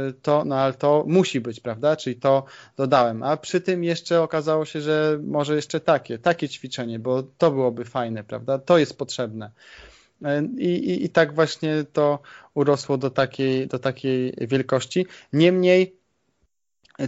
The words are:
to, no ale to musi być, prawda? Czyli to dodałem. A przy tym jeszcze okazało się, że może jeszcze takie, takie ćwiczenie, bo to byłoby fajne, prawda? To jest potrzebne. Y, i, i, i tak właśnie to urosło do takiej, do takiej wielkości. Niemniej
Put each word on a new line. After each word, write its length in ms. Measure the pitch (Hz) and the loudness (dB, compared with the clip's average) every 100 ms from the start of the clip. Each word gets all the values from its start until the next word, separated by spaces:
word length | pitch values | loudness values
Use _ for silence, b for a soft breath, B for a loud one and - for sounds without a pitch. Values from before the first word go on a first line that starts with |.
| 135 131 | -8 -6
to, 220 | - 147 | 0 0
no 120 | 151 135 | 0 0
ale 180 | 135 | 0
to 300 | 127 143 147 147 | 0 2 2 4
musi 340 | 180 180 131 | 2 2 -2
być, 200 | 120 113 | -6 -8
prawda? 360 | 120 110 143 151 | -10 -2 0 0
Czyli 200 | 131 117 | -4 -2
to 280 | 135 135 135 B B - | 2 2 0 B B -6
dodałem. 460 | 135 135 120 113 | 2 4 4 0
A 140 | 131 156 | -2 -4
przy 240 | - 180 | -2 -4
tym 240 | 180 180 | -2 -2
jeszcze 380 | 170 165 - 170 | -2 -4 0 0
okazało 420 | 160 160 151 156 | 2 -2 0 -2
się, 160 | 151 156 | -2 -6
że 380 | 147 156 156 151 | 0 2 2 0
może 340 | 143 147 143 151 | -2 -2 0 -2
jeszcze 240 | - 160 | -2 -4
takie, 380 | 175 147 - 117 | 2 0 0 -2
takie 300 | 175 170 147 | 0 0 -4
ćwiczenie, 500 | - 131 - 117 113 | -8 -12 -8 -8 -6
bo 240 | 123 127 | -2 -2
to 280 | 131 _ 165 | -4 _ 0
byłoby 340 | 135 127 117 | 2 0 -2
fajne, 400 | 117 135 117 110 | -6 -6 -6 -6
prawda? 340 | 104 117 117 135 | -8 -10 -4 -4
To 200 | - 175 | 2 4
jest 200 | 139 - | 4 -2
potrzebne. 520 | 135 - 117 110 107 B B B B B B _ | -10 -6 -8 -8 -14 B B B B B B _
Y, 40 | - 147 160 - | -4 -2 -2 -2
i, 80 | 175 | -2
i, 380 | 175 - 180 | -2 -2 -2
i 40 | 175 | 0
tak 260 | 170 151 | 2 2
właśnie 500 | 151 156 - 156 151 147 | 2 0 0 -4 -2 -2
to 260 | - 147 143 B B B | 0 0 0 B B B
urosło 440 | 147 143 139 - 131 | -2 2 0 0 -2
do 120 | 135 | -2
takiej, 560 | 135 131 - 135 131 135 | -2 -2 -2 -2 -2 -2
do 120 | 123 | -4
takiej 560 | 135 127 135 127 127 - | -6 -4 -2 -2 -2 -6
wielkości. 680 | 117 135 - 131 - 185 180 B B | -2 -2 0 -2 0 -4 -4 B B
Niemniej 640 | 147 170 185 180 185 185 - _ _ _ _ _ _ _ _ _ - | 2 4 4 6 4 4 -4 _ _ _ _ _ _ _ _ _ -8